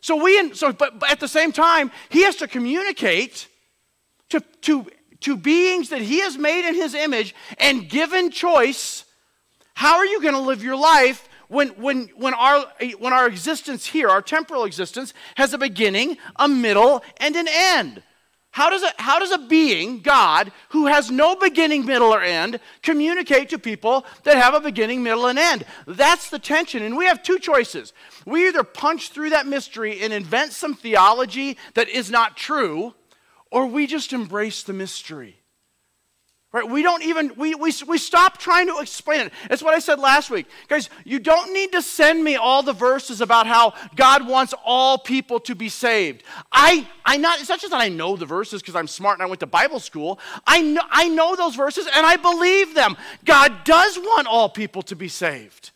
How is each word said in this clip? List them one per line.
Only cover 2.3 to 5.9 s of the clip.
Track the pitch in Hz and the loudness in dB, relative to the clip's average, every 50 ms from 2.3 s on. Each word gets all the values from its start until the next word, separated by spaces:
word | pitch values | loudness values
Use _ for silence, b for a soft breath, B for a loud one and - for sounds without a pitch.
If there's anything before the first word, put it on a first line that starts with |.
| - | 2
to | - 320 | -2 -10
communicate | 240 - 254 240 240 269 339 381 403 339 - - 208 170 175 233 254 - - - _ _ _ _ _ _ _ _ _ _ _ _ _ _ _ _ _ | -10 -8 -6 -4 -4 -4 -4 -4 -6 -6 -4 -2 -2 0 0 -2 -4 -8 -18 -20 _ _ _ _ _ _ _ _ _ _ _ _ _ _ _ _ _
to, | - 311 - _ _ _ - | -6 -6 -6 _ _ _ -2
to, | - 311 277 226 - - _ _ _ _ _ - | -2 -2 -2 -2 -10 -20 _ _ _ _ _ -6
to | 269 285 | -6 -6
beings | 202 160 277 311 339 359 370 370 359 320 | -4 -2 0 2 2 2 2 0 -2 -4
that | 233 | -6